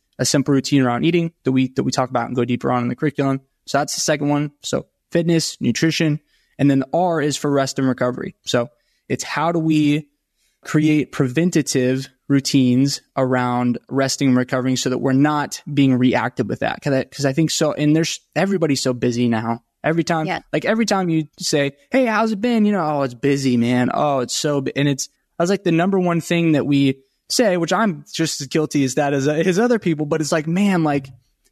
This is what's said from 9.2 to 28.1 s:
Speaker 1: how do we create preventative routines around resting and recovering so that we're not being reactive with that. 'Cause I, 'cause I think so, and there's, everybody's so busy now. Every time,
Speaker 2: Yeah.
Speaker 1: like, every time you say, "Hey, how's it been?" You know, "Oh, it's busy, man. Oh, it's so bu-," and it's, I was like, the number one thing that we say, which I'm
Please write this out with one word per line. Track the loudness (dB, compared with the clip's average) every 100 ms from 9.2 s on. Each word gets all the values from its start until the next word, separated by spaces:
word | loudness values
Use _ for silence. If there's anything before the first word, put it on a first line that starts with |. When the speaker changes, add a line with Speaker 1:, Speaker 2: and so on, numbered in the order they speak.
Speaker 1:
how | -4 -2 0
do | 0
we | 2 2 2 0 -4 _ _ _ _ _
create | -2 0 2 2 0
preventative | -2 0 0 2 0 0 0 0 -2 -6 _ -2
routines | 0 2 2 4 4 2 -2 -8 -4
around | 0 0 0 0 -2 -2 -4
resting | -2 -2 0 2
and | 2
recovering | 2 -2 0 -2
so | -2
that | -2
we're | 0
not | 2 4 2 -4 -8 -4
being | 2 4 4
reactive | 2 2 -2 -4 -4
with | -4
that. | -4 -4
'Cause | -2
I, | -2
'cause | -2 -4 -2
I |
think | 0 0
so, | 0 -2
and | 0 2 2
there's, | 0 -6 _ -2
everybody's | 0 0 0 0
so | -2
busy | -2 -2 0 0
now. | 0 -2 -6 -10 _
Every | -4 -2 -2
time, | -2 -2
Speaker 2:
Yeah. | -6 -6
Speaker 1:
like, | -4
every | -2 0 0
time | 0 0
you | -2 -2 -8
say, | -4 -2 -2 -6 _
"Hey, | 0 0
how's | 0 0
it | 0
been?" | 0 2
You | 2
know, | 2 0
"Oh, | 0
it's | -2
busy, | -2 0 2 2 2
man. | 2 2 0
Oh, | 0 0 0
it's | -2
so | -4 -2 -2
bu-," | -2 -2
and | 0
it's, | -2 -6 _ _ -4
I |
was | 0
like, | 0
the | 0
number | 0 2 0
one | 0 -2
thing | 0 0 2
that | 2 2
we | 2 2 0 _ _ _
say, | 0 2 2
which | 0
I'm | 0 0 -2 -8